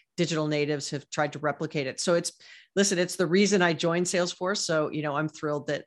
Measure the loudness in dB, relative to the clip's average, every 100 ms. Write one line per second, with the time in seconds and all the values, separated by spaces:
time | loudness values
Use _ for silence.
0 | _ -2 0 0 0 0 0 -2 -4 -8
1 | -6 -2 -2 -2 -4 -4 -4 -4 -4 -2
2 | 2 2 0 -8 -20 -20 -4 0 2 2
3 | 0 0 2 4 4 4 4 2 0 0
4 | 0 0 -2 -2 -4 -2 0 0 0 -2
5 | -2 -2 -2 -4 -4 -4 -4 -6